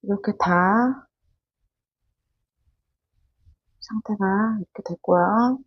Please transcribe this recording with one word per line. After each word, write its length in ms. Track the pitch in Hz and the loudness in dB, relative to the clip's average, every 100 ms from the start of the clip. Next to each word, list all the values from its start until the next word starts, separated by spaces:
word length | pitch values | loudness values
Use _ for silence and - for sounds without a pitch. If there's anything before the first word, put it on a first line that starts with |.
이렇게 300 | 196 202 202 202 | -4 -4 -2 -2
다 680 | 180 175 185 214 247 269 - _ _ _ _ _ _ _ _ _ _ _ _ _ _ _ _ _ _ _ _ _ _ _ _ _ _ _ | 2 2 4 2 0 -2 -10 _ _ _ _ _ _ _ _ _ _ _ _ _ _ _ _ _ _ _ _ _ _ _ _ _ _ _
상태가 760 | - 220 - 208 196 196 220 220 | -10 -10 -6 -2 0 0 -2 -4
이렇게 240 | 175 - | -8 -14
됐고요. 760 | - 175 - 180 180 220 240 262 | -12 -10 0 2 4 2 2 0